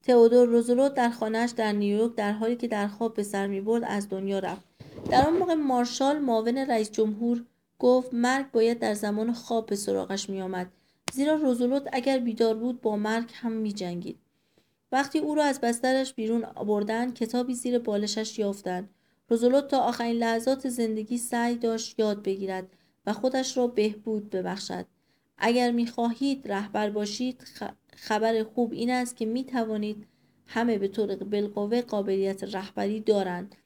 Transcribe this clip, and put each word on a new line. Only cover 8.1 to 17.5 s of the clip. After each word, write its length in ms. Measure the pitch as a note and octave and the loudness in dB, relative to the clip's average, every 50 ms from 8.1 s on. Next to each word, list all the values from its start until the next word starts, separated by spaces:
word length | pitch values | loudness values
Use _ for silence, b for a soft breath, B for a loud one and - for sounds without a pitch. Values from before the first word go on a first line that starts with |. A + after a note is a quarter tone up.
| B3+ | -2
مرگ 360 | A#3 A#3+ B3 B3+ C4+ C#4 C4+ | 0 2 2 2 0 -2 -2
باید 280 | - A#3 A3+ A#3 A#3 A#3 | 0 2 2 2 2 0
در 160 | A#3 G#3+ G#3 | 0 -2 -2
زمان 380 | G#3 G#3+ G#3 G#3 G#3+ A3 A#3 | -2 -2 -2 -2 0 -2 -2
خواب 340 | A#3 A#3 - - A#3+ A3+ A3+ | -4 -4 -4 -2 -2 -2 -2
به 100 | - G3+ | -2 -4
سراغش 540 | G3+ G3+ - G3 G3 F#3 F#3+ G3 G3 - - | -4 -2 -2 -2 -2 -2 -2 -4 -6 -4 -6
می‌آمد، 420 | G3 F#3+ F#3+ F#3 F#3 F3+ F3+ F3+ b b b b b b b - | -6 -6 -6 -6 -6 -6 -8 -8 b b b b b b b -8
زیرا 220 | - C4 C#4 D4+ D#4 | -2 0 2 2 2
روزولت 540 | D#4 D4+ C4 B3 A#3 B3 B3 C4 C#4+ C#4 - | 2 2 2 2 2 2 0 0 0 -2 -4
اگر 260 | - B3+ A#3+ C4+ C4+ C4 | -6 -2 0 0 0 0
بیدار 360 | A#3+ A#3+ A3 - A#3 A3+ A3 | 0 -2 0 2 2 2 2
بود، 260 | A3 A3+ B3 B3 B3 | 0 -2 -4 -4 -2
با 160 | - A3 G#3+ | -2 -2 -2
مرگ 340 | G#3 G#3 G#3+ A3 A3+ A#3 A#3 - | 0 -2 0 -2 -2 -2 -6 -10
هم 180 | - - A#3 | -6 -6 -4
می‌جنگید. 680 | A3+ A3 A3 G#3 G3+ G#3 F#3 F3 F3 F3 F3 E3 - _ _ _ _ _ _ _ _ _ _ _ _ _ _ _ | -2 -2 -4 -4 -4 -4 -6 -6 -6 -6 -8 -10 -12 _ _ _ _ _ _ _ _ _ _ _ _ _ _ _
وقتی 260 | - C4 C#4 C#4 - D#4 | -2 -2 -2 0 -2 -2
او 160 | D4 D4+ D4+ | -2 0 0
را 100 | D4+ D4 | 2 2
از 160 | C#4+ C4 C4+ | 2 0 0
بسترش 540 | - A#3 A#3 A#3 B3+ B3+ C4 C4 C4 C4 - | 0 -2 0 0 0 2 2 2 0 -2 -4
بیرون 300 | - A3 A3 A3+ A#3 A3 | -6 -2 0 0 -2 -2
آوردند، 680 | - - - - G3+ G#3 G#3 G#3 G#3 A3 A3+ B3 B3+ A#3+ | -4 -8 -6 -2 0 0 0 0 0 -2 -2 -2 -4 -2
کتابی 400 | - A#3+ A3+ - B3 B3 B3+ | -4 -4 -2 0 -2 -2 -2